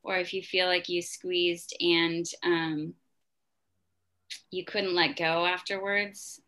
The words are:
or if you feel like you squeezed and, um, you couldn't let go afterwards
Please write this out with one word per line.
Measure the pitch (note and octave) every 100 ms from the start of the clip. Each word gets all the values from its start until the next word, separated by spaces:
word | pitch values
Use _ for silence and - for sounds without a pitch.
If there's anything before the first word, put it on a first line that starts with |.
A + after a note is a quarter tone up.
or | - F#3
if | F3+
you | F#3+
feel | F3+ F#3 F3+
like | F3+ F3
you | F3
squeezed | F3 - F#3 F3+ F3 E3+ - -
and, | F3 E3+ E3 E3 E3+ -
um, | F3 E3+ D#3+ D3+ D#3+ - _ _ _ _ _ _ _ _ _ _ _ _ _ - _
you | F#3
couldn't | F3 G#3 G3
let | F3 D#3+ -
go | E3 E3 F3
afterwards | F3+ - G3 G3 G3+ G3+ G3+ - -